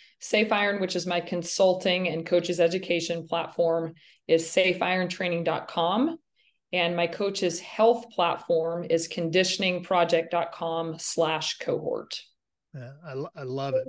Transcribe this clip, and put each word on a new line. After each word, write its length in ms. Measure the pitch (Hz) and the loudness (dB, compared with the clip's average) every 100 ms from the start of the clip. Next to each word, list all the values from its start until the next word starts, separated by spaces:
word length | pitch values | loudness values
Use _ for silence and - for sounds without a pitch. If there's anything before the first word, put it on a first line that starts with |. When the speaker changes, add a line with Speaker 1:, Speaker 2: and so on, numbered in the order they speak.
| _ _ | _ _
Speaker 1:
Safe 320 | - 214 214 | -2 0 2
Iron, 300 | 208 202 202 | 2 2 0
which 140 | 185 180 | -2 -2
is 100 | 175 | -2
my 160 | 175 | -4
consulting 840 | 175 180 175 - 185 180 190 180 180 | -2 -4 0 4 4 4 0 0 -2
and 180 | 160 165 | -4 0
coaches 340 | 180 170 170 | 0 2 2
education 680 | 170 185 185 170 170 170 165 | 2 2 -2 -2 -2 -6 -4
platform, 680 | 170 - - 170 165 165 160 _ _ - | -4 -4 0 2 2 -2 -8 _ _ 2
is 220 | 165 165 | 4 4
safe 320 | 196 185 180 | 4 4 4
iron 280 | 180 185 175 | 2 2 0
training 340 | - 180 170 | -2 -2 -2
dot 240 | 165 156 - | 0 -2 -2
com. 500 | 180 170 214 311 330 _ _ _ _ - | 0 2 2 2 -2 _ _ _ _ -6
And 240 | 180 170 175 | 0 0 0
my 100 | 175 | -2
coach's 540 | - 196 196 180 - | 0 -4 0 -2 -2
health 500 | - - 226 240 - | -4 2 4 4 -2
platform 720 | - 170 - - 165 165 170 170 | -2 0 0 0 0 0 -4 0
is 180 | 165 165 | 0 0
conditioning 760 | - 165 180 185 - 185 180 | -4 0 2 2 0 -2 -2
project 480 | 180 180 170 165 160 | 0 2 4 2 2
dot 200 | 170 - | -2 -4
com 440 | - 165 165 165 160 | -4 -4 -4 -4 -4
slash 640 | - - 160 156 - - | -2 0 2 0 -4 -6
cohort. 600 | - - - - - - - _ _ _ _ | -4 -4 -2 -6 -8 -14 -16 _ _ _ _
Speaker 2:
Yeah, 200 | 143 123 143 170 | -14 -14 -16 -12
I 80 | |
lo-, 160 | 135 147 160 | -10 -10 -10
I 80 | |
love 320 | 131 135 139 | -8 -6 -2
it. 80 | 131 | -4